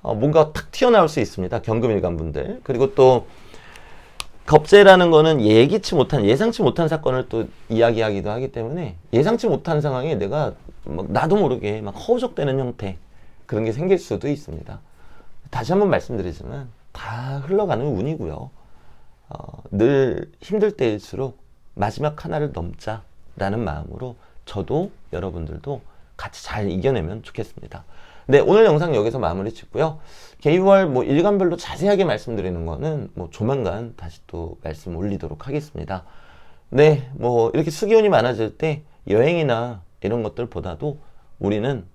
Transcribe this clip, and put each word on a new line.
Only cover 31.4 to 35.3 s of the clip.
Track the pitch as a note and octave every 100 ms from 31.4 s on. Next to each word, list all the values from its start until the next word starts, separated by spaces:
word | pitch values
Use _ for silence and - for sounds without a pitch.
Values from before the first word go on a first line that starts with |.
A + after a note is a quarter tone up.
| F3+ E3+
자세하게 | - - F#3+ G3 F3+
말씀드리는 | G#2+ - A2 F#2 E2+ E2
거는 | D2 D3+ D3+ G2
뭐 | - E2+
조만간 | - G#2+ C#3 G2+ G2 A#2 -
다시 | E2+ - -
또 | E2+ E2 E2
말씀 | D#2+ D#2 F#2 E2
올리도록 | G2+ G2+ D#2+